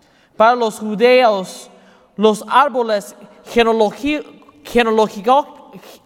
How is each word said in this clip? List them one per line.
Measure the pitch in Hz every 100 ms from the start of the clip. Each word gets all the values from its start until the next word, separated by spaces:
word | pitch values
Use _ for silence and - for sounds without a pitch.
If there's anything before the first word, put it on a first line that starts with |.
| _ _ _ -
Para | 220 247
los | 226 214
judíos, | 214 202 240 254 247 202 185 - - - _ _ _ -
los | 214 214 214
árboles | 247 285 247 233 208 196 - - - -
genealogi-, | 233 226 226 208 - 285 302 - - _ _ -
genealógico-, | 240 226 220 208 208 190 269 285 - - 185 - -